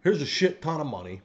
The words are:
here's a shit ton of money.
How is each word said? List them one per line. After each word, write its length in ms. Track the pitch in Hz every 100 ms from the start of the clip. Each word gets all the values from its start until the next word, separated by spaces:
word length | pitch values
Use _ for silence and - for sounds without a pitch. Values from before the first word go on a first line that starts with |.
here's 200 | 185 180
a 40 | 135
shit 360 | - 180 -
ton 180 | 160 160
of 60 | 143
money. 340 | 95 90 98